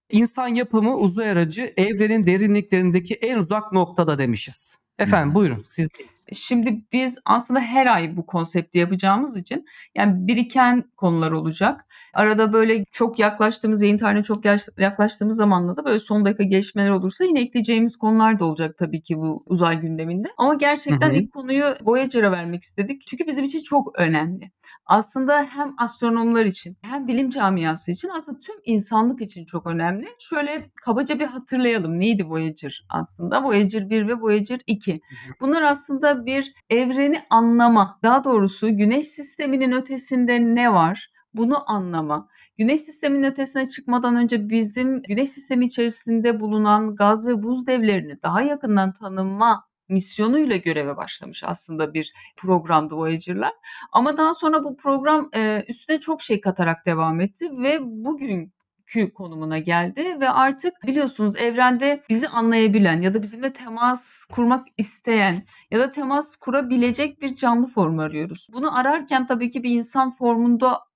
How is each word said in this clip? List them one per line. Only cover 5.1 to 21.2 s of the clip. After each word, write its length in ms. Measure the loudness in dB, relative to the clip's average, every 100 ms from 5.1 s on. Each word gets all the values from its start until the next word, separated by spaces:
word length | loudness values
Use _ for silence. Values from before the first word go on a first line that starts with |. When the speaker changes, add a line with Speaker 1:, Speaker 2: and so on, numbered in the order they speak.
| 2 2
Speaker 2:
Hı 20 |
hı. 40 |
Speaker 1:
buyurun, 280 | 2 2 -2
siz. 240 | -8 -6 -6 -6 -20 _ -16
Speaker 3:
Şimdi 520 | -12 -2 0 0 -4 -4
biz 220 | -4 -4 -4
aslında 360 | 0 0 0 -2
her 260 | 2 2 4
ay 300 | 2 0 -6
bu 100 | -4
konsepti 520 | -4 -2 -4 0 0
yapacağımız 580 | 0 2 2 0 -2 -8
için 280 | -8 -10 -10 -20 -10
yani 320 | 0 2 2 2
biriken 580 | 0 0 2 4 2 -2 _
konular 340 | 0 2 0
olacak. 500 | 0 -2 0 0 0 -8 -20 -6
Arada 380 | 0 2 4 4
böyle 320 | 4 4 2 -2
çok 260 | -2 -2 2
yaklaştığımız, 640 | 0 2 0 2 0 4
yayın 160 | 4 4
tarihine 240 | 2 0
çok 220 | 0 0
yaş-, 240 | 2 2 0 0
yaklaştığımız 580 | 0 2 0 0 -2 2
zamanla 400 | 4 4 2 -2
da 80 |
böyle 140 | 0 0
son 260 | 0 2
dakika 200 | 2 2
gelişmeler 460 | 2 2 2 0 2
olursa 340 | 2 0 0
yine 160 | 2 2
ekleyeceğimiz 560 | 0 0 0 2 2 0
konular 420 | 2 4 4 4
da 60 |
olacak 340 | 0 0 -4 -4
tabii 240 | -4 -4
ki 140 | -6 -4
bu 260 | -4 -6 -2
uzay 340 | 0 2 0
gündeminde. 480 | -4 -6 -4 -6 -6 -2
Ama 180 | 0
gerçekten 540 | 2 2 0 0 2 2
Speaker 1:
Hı 40 |
hı. 40 |
Speaker 3:
ilk 160 | 2